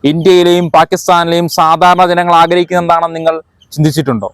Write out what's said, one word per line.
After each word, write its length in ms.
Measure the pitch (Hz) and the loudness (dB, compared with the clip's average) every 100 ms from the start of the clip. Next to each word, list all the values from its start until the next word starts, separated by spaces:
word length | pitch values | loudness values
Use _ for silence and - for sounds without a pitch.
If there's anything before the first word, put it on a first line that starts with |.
| 143 | -2
ഇന്ത്യയിലെയും 560 | 160 170 180 175 175 175 | -2 2 2 2 0 2
പാകിസ്ഥാനിലെയും 720 | 160 165 180 - 175 170 170 170 - | 0 0 -2 0 0 0 -2 -2 0
സാധാരണ 460 | 160 165 180 180 180 | 0 2 2 2 2
ജനങ്ങൾ 240 | 175 175 165 | 0 0 2
ആഗ്രഹിക്കുന്നത് 440 | 165 180 175 180 170 | 2 0 -2 -4 -2
എന്താണെന്ന് 300 | 165 165 165 | -2 -2 -4
നിങ്ങൾ 180 | 160 160 - _ _ | -4 -4 -10 _ _
ചിന്തിച്ചിട്ടുണ്ടോ? 560 | 147 151 139 135 117 95 | -2 -2 0 -4 -4 -6